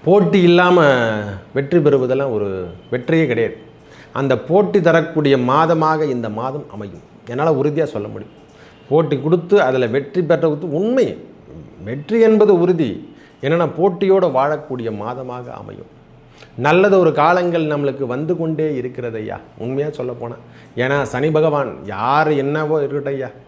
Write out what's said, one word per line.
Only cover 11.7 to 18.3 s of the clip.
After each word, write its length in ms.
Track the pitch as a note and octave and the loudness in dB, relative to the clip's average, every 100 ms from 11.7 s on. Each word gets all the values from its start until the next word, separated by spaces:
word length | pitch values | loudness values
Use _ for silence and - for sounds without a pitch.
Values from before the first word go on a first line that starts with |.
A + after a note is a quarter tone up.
| - G2 | -16 -10
வெற்றி 340 | C3 D3 A3+ | -10 -4 2
என்பது 400 | A3+ G#3+ G#3 F3+ | 4 6 6 4
உறுதி. 500 | F3 E3+ B2+ F2+ - - - - | 4 2 0 -4 -12 -20 -20 -8
என்னன்னா, 260 | C3+ E3+ D#3+ D3 | -2 0 -2 0
போட்டியோட 480 | F#3+ F3 G3 F#3+ F3+ | 0 0 2 2 2
வாழக்கூடிய 580 | C3 C#3 D3+ D3+ B2+ A2+ G#2 | 2 0 -2 -6 -8 -6 -8
மாதமாக 440 | G#2+ B2+ B2+ B2 B2 A#2+ | -8 -10 -12 -12 -14 -16
அமையும். 300 | - - - - - - - - - - | -16 -18 -20 -20 -20 -20 -20 -20 -18 -2
நல்லது 440 | C3+ E3+ G3 F#3+ | 2 4 6 4
ஒரு 120 | E3 | 4
காலங்கள் 520 | C#3+ D#3 F3+ F3 E3+ D#3 | 4 2 2 0 -2 -2
நம்மளுக்கு 400 | D3 C#3+ C3 C3 | -2 -2 -4 -6
வந்து 320 | B2 D#3+ | -6 -4